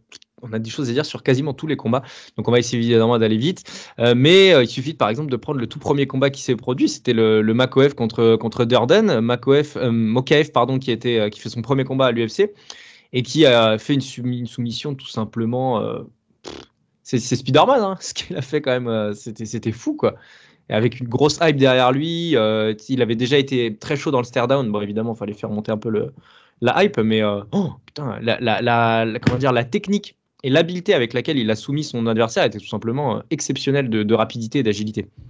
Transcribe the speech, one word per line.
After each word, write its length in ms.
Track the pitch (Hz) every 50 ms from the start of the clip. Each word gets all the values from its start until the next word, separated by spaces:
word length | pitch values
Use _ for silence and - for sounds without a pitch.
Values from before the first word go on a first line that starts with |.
| _ _ - - _ _ _ _ -
on 100 | 117 113
a 80 | 113
des 100 | 113 110
choses 180 | - - 147 120
à 40 | 117
dire 120 | 131 151
sur 200 | - - - -
quasiment 280 | - 131 127 143 151 135
tous 140 | - -
les 100 | 156 143
combats. 260 | - - 117 117 135 - - - - - - _
Donc, 100 | - 110
on 60 | - 117
va 80 | 123
essayer 200 | 120 - - 120
évidemment 380 | 117 117 117 113 113 113 120 117
d'aller 200 | 110 110 110 110
vite. 260 | 120 165 185 - - - - - - - - -
Euh, 160 | 117 120 123
mais, 380 | 123 131 151 180 190 190 190 175
euh, 80 | 139 123
il 60 | 110
suffit, 260 | - - 123 139 165
par 140 | - 131 104
exemple, 240 | 113 127 156 143 123
de 40 |
prendre 220 | 113 - - 151 120
le 80 | 113
tout 140 | 110 - 147
premier 260 | - - 151 143 139
combat 240 | 135 - 135 131 139
qui 120 | 135 - -
s'est 120 | - 127
produit. 340 | 110 - - 123 143 294 311
C'était 240 | - - - - 120
le, 300 | 110 110 110 110 110 107
le 120 | 110 113
Makoev 400 | 117 127 123 - 131 131 131 131
contre, 420 | - 120 110 - - 117 113 113
contre 280 | 110 - 113 - - 123
Durden. 540 | 117 123 117 110 127 165 214 226 208 156 113
Makoev, 580 | 113 117 123 127 - 135 135 147 147 143 -
euh, 140 | - - 123
Mokaev, 640 | 117 113 113 110 110 127 131 - 156 147 - - -
pardon, 260 | 120 120 123 135 131
qui 140 | 131 131 117
était, 260 | 110 - 123 120 113
euh, 100 | 107 104
qui 120 | - -
fait 80 | - 113
son 140 | - 120 110
premier 200 | 127 139 135 127
combat 240 | 117 131 135 131
à 60 | 127 117
l'U 160 | 117 117 110
F 20 |
C 240 | - - 196 208 208 _ _ - - - - - - _ _ _ -
et 120 | 127 123
qui 220 | - - 147 156
a 320 | 135 123 117 113 110 110 110
fait 160 | - - 147
une 60 | 139
soumi-, 380 | 135 135 - - 117 123 123 123
une 80 | 120
soumission 480 | 113 - - 120 120 113 - - 151 143
tout 140 | 135 - -
simplement, 720 | - 117 110 104 - 117 113 113 123 127 131 131 123 107
euh, 220 | 104 - - - - 113 _ _ _ _ _ _ -
pff, 180 | - - 69 67 _ _ _ _ _ _ _ _
c'est, 160 | - - 123
c'est 180 | 110 - 131
Spider-Man, 460 | 113 - - 131 151 170 226 277 262 214
hein, 140 | 190 190
<laughs> 40 | 175
ce 120 | - - -
qu'il 240 | - - - 185
a 60 | 170 131
fait 180 | - 151 151
quand 120 | 151 135 127
même, 160 | 127 123 117
euh, 260 | 113 110 107 104 104
c'était, 320 | 107 - 117 107 - 113
c'était 260 | 107 - 113 - 117 110
fou, 220 | 117 - 302 302
quoi. 220 | 302 - 110 - - - - - - _ _ _ _ _ -
Et 60 | -
avec 260 | 107 113 123 117 -
une 80 | 127 120
grosse 300 | 113 123 143 151 - -
hype 160 | 170 160 151
derrière 360 | 139 135 131 127 127 127 123 131
lui, 440 | 139 151 165 170 165 170 170 151
euh, 380 | 120 110 107 110 110 107 110 110 107 - -
il 100 | 135 123
avait 160 | 123 107 117
déjà 220 | 113 127 120 143 147
été 380 | 139 139 139 127 120 113 107 -
très 180 | - - 151
chaud 140 | 143 - 160
dans 100 | 139 123
le 40 | 120
stare-down. 460 | - - 135 120 120 135 143 135 110
Bon, 100 | 104 104 104
évidemment, 320 | 101 101 110 110 117 113
il 40 | 113
fallait 160 | 104 101 104
faire 160 | - - 110
monter 220 | 107 104 107 - 113
un 60 | 104
peu 100 | - 117
le, 240 | 110 104 - - - - - _ _ _ _ _ _ _
la 220 | 120 120 120 - 196
hype, 160 | 208 208 -
mais, 240 | 110 110 110 110 107
euh, 180 | 104 101 101 101 - -
oh, 200 | 202 196 147 95 - _
putain, 320 | _ - 143 147 127 98 107
la, 180 | 110 113 110 -
la, 200 | 123 117 107 98
la, 440 | 117 120 120 117 117 113 113 113 113
la, 120 | 113 110 120
comment 180 | - - 123 123
dire, 140 | 135 135 123
la 120 | 120 120
technique 540 | 117 - 208 208 185 202 202 202 - - _ _ _ _ _ -
et 80 | 135
l'habileté 420 | 131 156 170 165 180 180 170 - 196
avec 180 | 151 120 110 -
laquelle 260 | 127 117 - 156 135
il 120 | 113 107
a 60 | 110
soumis 280 | 110 - - 139 151 151
son 220 | - - 120 117
adversaire 380 | 113 113 113 117 123 - 202 170
était 140 | 120 104 104
tout 80 | -
simplement, 500 | - - 107 110 110 117 139 147 131 101
euh, 40 | 113 - -
exceptionnelle 600 | 165 139 - - 143 135 - 139 135 139 139 123
de, 120 | 110 110 104
de 120 | 104 113
rapidité 460 | 110 110 110 - 123 113 110 - 147
et 20 | 131
d'agilité. 480 | 110 104 101 107 107 107 107 95 - _ - - -